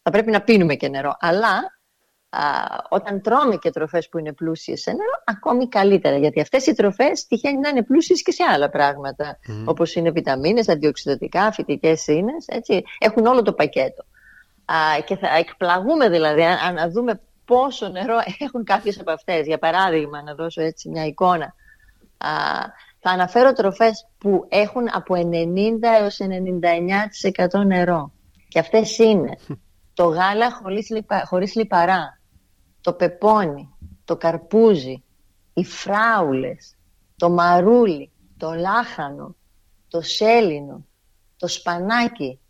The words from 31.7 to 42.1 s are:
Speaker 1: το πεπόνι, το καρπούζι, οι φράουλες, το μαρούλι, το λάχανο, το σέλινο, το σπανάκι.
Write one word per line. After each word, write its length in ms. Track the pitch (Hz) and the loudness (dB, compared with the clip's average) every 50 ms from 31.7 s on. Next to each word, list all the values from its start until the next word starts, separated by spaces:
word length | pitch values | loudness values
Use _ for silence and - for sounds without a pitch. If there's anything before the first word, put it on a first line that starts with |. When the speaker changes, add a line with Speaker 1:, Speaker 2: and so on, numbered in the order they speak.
| 196 175 170 180 190 180 156 135 _ _ _ _ _ _ _ _ _ _ _ _ _ _ | 2 2 4 4 2 0 -2 -6 _ _ _ _ _ _ _ _ _ _ _ _ _ _
Speaker 1:
το 120 | - 180 175 | -6 -6 -2
πεπόνι, 760 | - 180 170 175 - 202 214 214 214 196 160 143 139 143 143 _ - - - - _ _ | 0 -2 -2 0 2 4 4 4 4 2 -2 -4 -8 -14 -20 _ -20 -20 -20 -20 _ _
το 120 | - 165 | -6 -6
καρπούζι, 840 | - - 165 165 160 - - - 220 226 220 202 151 127 131 131 135 _ _ _ _ _ _ _ _ _ _ _ | -2 0 -2 -2 -2 -6 0 4 6 6 6 6 4 0 -8 -12 -14 _ _ _ _ _ _ _ _ _ _ _
οι 120 | 170 180 | -4 -4
φράουλες, 1120 | - - - - - 202 208 220 233 226 208 175 143 135 131 135 135 131 - - - _ _ _ _ _ _ _ _ _ | -4 -8 -12 -6 -2 0 2 2 2 2 2 2 0 0 -2 -4 -6 -10 -12 -18 -20 _ _ _ _ _ _ _ _ _
το 140 | _ 175 175 | _ 0 2
μαρούλι, 840 | 175 175 175 175 175 180 180 214 240 247 233 202 160 143 139 _ _ _ _ _ _ | 4 4 4 6 6 6 6 6 6 6 4 2 0 -4 -8 _ _ _ _ _ _
το 140 | - - 160 165 | -10 -10 -8 -6
λάχανο, 840 | 165 175 190 208 233 240 - - - 151 139 143 143 147 - - _ _ _ _ _ _ _ _ _ _ | -4 -4 0 0 -2 -2 -4 -8 -10 -10 -10 -10 -14 -16 -18 -20 _ _ _ _ _ _ _ _ _ _
το 140 | _ - 170 | _ -6 -6
σέλινο, 840 | 160 - - - 214 220 233 240 226 180 151 143 143 139 139 - 147 _ _ _ _ _ _ _ _ _ _ | -6 -4 -4 0 2 4 4 4 4 2 -2 -4 -8 -12 -18 -20 -20 _ _ _ _ _ _ _ _ _ _
το 100 | _ 180 | _ -8
σπανάκι. 920 | 170 - - - 175 175 175 180 202 226 240 240 233 | -8 -8 -6 -4 -6 -4 -4 -2 -2 0 0 0 -2